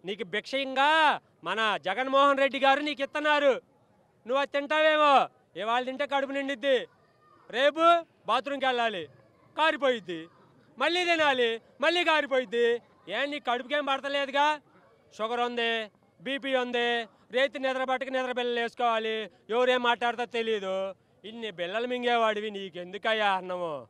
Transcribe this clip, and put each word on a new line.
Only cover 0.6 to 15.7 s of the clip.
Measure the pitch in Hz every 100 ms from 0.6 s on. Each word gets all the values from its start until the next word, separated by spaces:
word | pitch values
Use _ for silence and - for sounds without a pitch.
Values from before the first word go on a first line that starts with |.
| 269 262 285 320 302 196 _ _ 165
మన | 208 220 185 180
జగన్మోహన్ | 202 262 277 277 269
రెడ్డి | 277 262
గారు | 269 269 294
నీకు | 269 269
ఇస్తున్నారు. | 302 302 294 285 208 _ _ _ _ _ _ 214
నువ్వు | 269
అది | 277 285
తింటావేమో, | 285 311 311 302 302 262 170 _ _ 160
ఇవాళ | 214 240 254
తింటే | 262 285
కడుపు | 277 269 277
నిండిద్ది, | 277 269 277 247 170 _ _ _ _ _ - 226
రేపు | 277 302 339 339 330 _ -
బాత్రూమ్కి | 240 277 277 262
వెళ్ళాలి, | 247 226 196 151 - _ _ _ -
కారిపోయిద్ది, | 320 302 269 240 180 165 165 _ _ _ _ -
మళ్ళీ | 285 349 349
తినాలి, | 339 302 254 240 226 _ _
మళ్ళీ | 294 349 330
కారిపోయిద్ది. | 311 285 262 233 233 233 233 _ _ - 208
ఏ | 285
నీ | 285 -
కడుపుకేం | 240 254 294 277
పడతలేదుగా? | 269 277 277 277 277 294 302 _ _ _ _ _ -
షుగర్ | 220 240 240
ఉంది, | 240 233